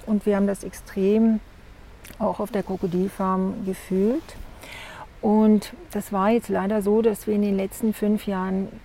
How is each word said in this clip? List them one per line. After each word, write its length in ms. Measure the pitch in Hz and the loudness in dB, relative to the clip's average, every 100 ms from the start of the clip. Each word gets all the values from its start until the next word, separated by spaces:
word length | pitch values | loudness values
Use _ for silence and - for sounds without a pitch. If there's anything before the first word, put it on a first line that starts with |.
| - | -2
und 200 | 208 208 | 0 2
wir 120 | 202 | 2
haben 100 | 202 | 2
das 160 | 196 | 0
extrem 800 | 196 - - 196 190 220 226 214 - - - - - - - - | -8 -14 -8 0 2 4 4 2 -4 -20 -20 -20 -20 -20 -16 -4
auch 200 | 190 175 | -4 -2
auf 120 | 208 | -4
der 120 | 202 | -2
Krokodilfarm 1000 | 185 190 185 180 196 - 190 185 190 208 190 | -2 -2 -2 0 0 0 0 0 0 -2 -6
gefühlt. 580 | 185 - 190 208 311 - - - - - - - - - - | -6 -2 0 2 0 -6 -16 -16 -16 -16 -16 -16 -16 -18 -4
Und 520 | 208 214 214 214 - - - | 2 4 6 6 2 -16 -8
das 200 | 208 - | -8 -4
war 180 | 196 202 | 0 2
jetzt 200 | 233 - | 2 2
leider 320 | 185 190 214 | -2 0 0
so, 200 | 202 220 | 2 4
dass 260 | 226 202 214 | 2 0 -2
wir 60 | |
in 80 | 208 | 0
den 140 | 208 196 | 2 0
letzten 380 | 196 - 220 | -2 -2 -2
fünf 340 | - 208 214 202 | 0 0 0 0
Jahren 400 | 185 190 190 196 - | -2 -2 -2 -4 -10